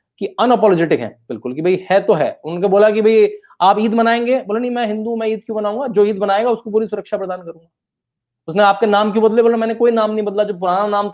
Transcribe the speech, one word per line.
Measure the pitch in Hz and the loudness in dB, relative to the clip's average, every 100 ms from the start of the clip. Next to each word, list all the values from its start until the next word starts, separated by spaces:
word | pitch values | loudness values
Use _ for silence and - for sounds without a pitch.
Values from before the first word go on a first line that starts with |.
| _ - | _ -10
कि | 196 - | -8 -2
अनअपोलोजेटिक | 240 233 214 175 165 143 | 0 2 4 2 2 -2
हैं | 113 - - | -4 -12 -14
बिल्कुल, | 113 123 | -10 -10
कि | 135 | -4
भाई | 170 185 - | -2 -2 0
है | 196 | 0
तो | 196 | 2
है। | 170 123 - | 0 0 -6
उन्होंने | 151 175 196 | -10 -4 2
बोला | 202 214 | 4 4
कि | 214 | 4
भाई, | 220 220 208 - _ - | 2 4 2 0 _ 0
"आप | 185 202 | 2 2
ईद | 220 | 0
मनाएंगे?" | 226 226 233 240 254 | 0 2 0 0 -2
बोला, | 185 220 | -2 -4
"नहीं, | 247 | -4
मैं | 240 220 | -4 -4
हिंदू, | 214 214 233 | -4 -6 -4
मैं | 220 | -4
ईद | 220 - | -6 -6
क्यों | 214 | -6
मनाऊंगा? | 208 220 269 | -4 -4 -2
जो | 196 | 2
ईद | 208 196 | 2 0
मनाएगा, | 202 196 240 | 0 0 0
उसको | 226 220 | -2 -2
पूरी | 214 220 | -4 -2
सुरक्षा | 202 - 202 | -8 -6 -6
प्रदान | 185 185 | -6 -10
करूंगा।" | 170 165 165 _ _ _ _ _ _ _ - | -12 -18 _ _ _ _ _ _ _ _ -4
उसने | 180 | 2
आपके | 202 - 214 | 2 4 2
नाम | 202 214 | 2 2
क्यों | 208 | 2
बदले? | 220 226 | 2 4
बोला, | 233 233 | 2 2
मैंने | 226 | -2
कोई | 226 233 | 0 0
नाम | 226 214 | 2 0
नहीं | 214 | -2
बदला, | 208 202 | -4 -2
जो | 208 | -4
पुराना | 180 185 185 208 | -4 -2 -2 0
नाम | 208 202 | -2 -2